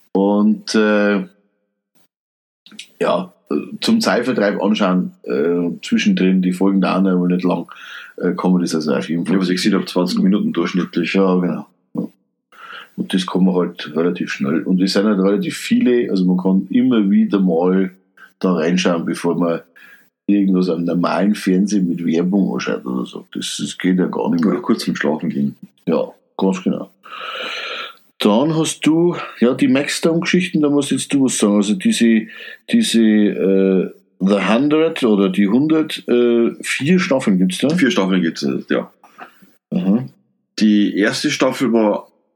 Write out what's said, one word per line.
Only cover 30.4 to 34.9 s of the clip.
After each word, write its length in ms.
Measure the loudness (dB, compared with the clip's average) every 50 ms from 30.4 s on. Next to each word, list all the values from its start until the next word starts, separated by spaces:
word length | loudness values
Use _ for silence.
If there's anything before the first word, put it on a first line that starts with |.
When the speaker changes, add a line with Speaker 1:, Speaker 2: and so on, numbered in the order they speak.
| 0 0 -2 0
Speaker 1:
da 80 | 0 2
musst 200 | 2 0 0 0
jetzt 240 | -4 -4 -4 -2 0
du 100 | 0 0
was 120 | 0 0 2
sagen. 160 | 2 2 2
Also 200 | 2 2 0 0
diese, 520 | 0 0 0 2 4 4 4 4 2 0 -2 -14 -18 -18 -18 -20 -20 _ 0
diese, 320 | 0 0 2 2 2 4
äh, 920 | 4 4 4 4 2 2 0 0 0 2 2 4 4 4 2 2 0 -2 -6 _ _ _ _ -2
The 280 | 0 2 2 2 2 0 0
Hundred 520 | 2 2 2 2 2 2 0